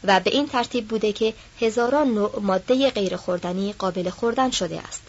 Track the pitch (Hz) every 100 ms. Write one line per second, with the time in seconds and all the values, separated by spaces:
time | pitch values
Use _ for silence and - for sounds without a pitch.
0 | 190 190 190 269 285 262 233 247 214 220
1 | 214 202 220 220 - - 226 220 240 285
2 | 285 214 208 - 202 190 185 254 269 233
3 | 190 180 - 180 175 185 196 208 190 180
4 | 180 - 233 233 262 247 175 160 - -